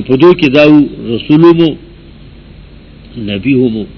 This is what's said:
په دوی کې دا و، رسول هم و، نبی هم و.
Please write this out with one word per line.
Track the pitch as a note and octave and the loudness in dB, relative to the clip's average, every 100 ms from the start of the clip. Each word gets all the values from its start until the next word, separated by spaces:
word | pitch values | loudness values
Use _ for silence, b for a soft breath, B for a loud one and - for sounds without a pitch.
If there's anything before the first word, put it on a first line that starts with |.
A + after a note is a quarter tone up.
| A#2 | -2
په | B2+ | 2
دوی | E3+ F3+ | 2 2
کې | D3 C#3 | 0 2
دا | D3+ | 4
و، | D3+ C#3+ - A2 | 2 0 -6 -10
رسول | A2+ - D3+ | -8 -2 2
هم | E3+ E3 | 4 2
و، | E3 B2+ - - - - - - - - - - - - - A#2+ G#2 | 0 -4 -16 -20 -20 -20 -20 -20 -20 -20 -20 -20 -20 -20 -20 -14 -10
نبی | G2+ A2 | -6 -2
هم | C3 B2+ A2 | -2 -2 -4
و. | G2 | -12